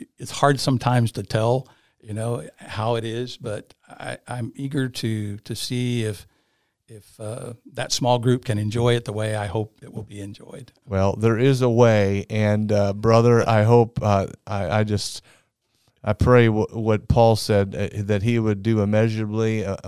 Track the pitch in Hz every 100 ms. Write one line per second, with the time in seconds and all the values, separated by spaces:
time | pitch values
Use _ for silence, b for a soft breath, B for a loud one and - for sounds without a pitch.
0 | - - 123 - 143 135 - 127 123 123
1 | 113 - 101 110 113 127 135 b b b
2 | 110 101 113 120 156 - 98 110 110 117
3 | 113 113 123 - 120 104 - _ _ -
4 | - - - 123 110 - 139 139 131 -
5 | 113 110 104 104 - 113 - 123 123 120
6 | 110 98 - _ _ _ _ _ _ 110
7 | _ - 107 120 - 113 - - 135 -
8 | 120 123 120 123 - 104 104 117 120 120
9 | 117 104 107 107 101 110 107 _ 113 -
10 | 104 101 101 104 - - 120 _ - 98
11 | 98 98 113 113 135 131 127 117 117 107
12 | 98 101 - 107 107 107 104 104 101 101
13 | 110 113 117 117 - 110 107 120 113 -
14 | 107 98 - - - 101 90 107 107 104
15 | - - _ _ _ _ _ _ _ _
16 | 107 104 123 123 113 107 104 117 110 107
17 | - 120 113 110 - 104 98 90 101 101
18 | 101 104 110 117 110 101 107 110 101 107
19 | 113 110 107 107 110 110 98 95